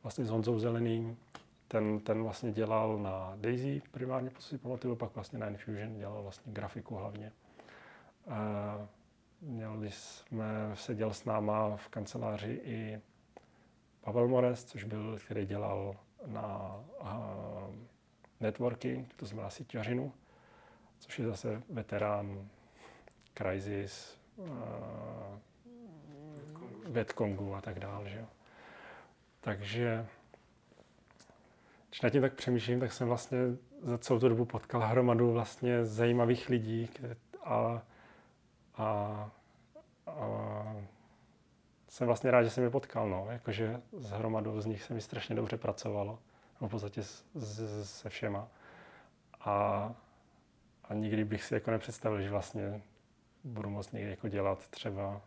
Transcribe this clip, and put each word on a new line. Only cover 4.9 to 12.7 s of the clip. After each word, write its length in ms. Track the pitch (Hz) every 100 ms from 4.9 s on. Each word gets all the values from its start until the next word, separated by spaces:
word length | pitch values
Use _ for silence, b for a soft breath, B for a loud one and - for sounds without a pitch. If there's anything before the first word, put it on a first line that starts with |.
| 120
pak 200 | 113 -
vlastně 240 | 104 117
na 80 | 107
Enfusion 500 | 101 - 104 110 107
dělal 260 | 101 104
vlastně 300 | 101 - 120
grafiku 420 | 104 101 113 - 107
hlavně. 360 | 104 104 110 - B B B B B B B _ 202
Eh, 600 | 107 107 104 104 104 104 - _ _ _ _
měli 500 | 156 117 110 110 104
jsme, 800 | - - - - 113 110 107 107
seděl 400 | 101 - 107 110
s 120 | 107 -
náma 500 | 107 104 107 107 104
v 120 | -
kanceláři 760 | 110 104 - 113 104 104 123
i 360 | -